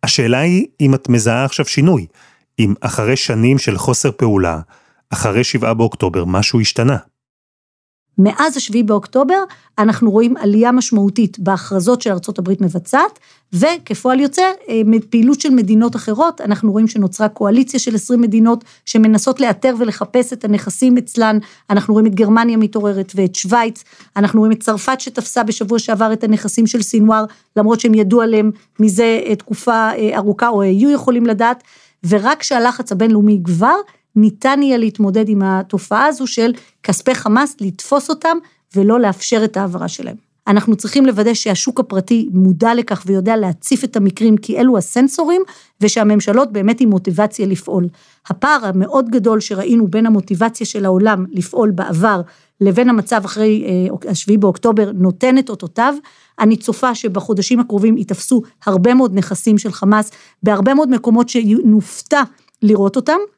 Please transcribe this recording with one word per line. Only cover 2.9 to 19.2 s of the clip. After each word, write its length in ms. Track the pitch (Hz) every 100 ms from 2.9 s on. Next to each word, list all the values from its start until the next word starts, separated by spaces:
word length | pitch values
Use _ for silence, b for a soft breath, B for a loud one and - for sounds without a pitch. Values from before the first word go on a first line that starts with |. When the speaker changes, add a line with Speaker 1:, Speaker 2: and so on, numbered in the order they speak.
| - 110 135
Speaker 1:
שנים 420 | - 110 117 135
של 200 | - 95
חוסר 320 | - 123 143
פעולה, 480 | - 117 101 90 80 80 b b b b
אחרי 340 | - 110 101
שבעה 300 | 123 117 113
באוקטובר, 500 | 113 117 - 95 87
משהו 360 | 87 92 107 120
השתנה. 360 | 110 - 120 120 - _ _ _ _ _ _ _ _ _ _ -
Speaker 2:
מאז 380 | 196 - 311 269
השביעי 260 | - 220
באוקטובר, 600 | 214 208 - 254 269 381 381 B B -
אנחנו 320 | 214 214 226
רואים 260 | 202 240 262
עלייה 360 | 202 208 240
משמעותית 680 | 254 240 214 202 196 214 -
בהכרזות 640 | 180 190 - 196 175 247
של 80 | 240
ארצות 280 | 185 175 196
הברית 220 | 180 202
מבצעת, 580 | 185 170 170 269 392 - b b b
וכפועל 680 | 180 285 339 - 214 254 262
יוצא, 220 | 277 285 370 381 -
אה, 140 | 226
מ-, 160 | 214 226
פעילות 400 | 220 240 233 277
של 100 | 302
מדינות 460 | 262 196 214 240 240
אחרות, 440 | - 214 330 330
אנחנו 320 | 208 208 220
רואים 160 | 202 220
שנוצרה 400 | 226 190 - 214
קואליציה 520 | - 202 226 254 262
של 140 | -
עשרים 260 | 220 - 247
מדינות 440 | 233 220 220 233 - b -
שמנסות 540 | 226 220 220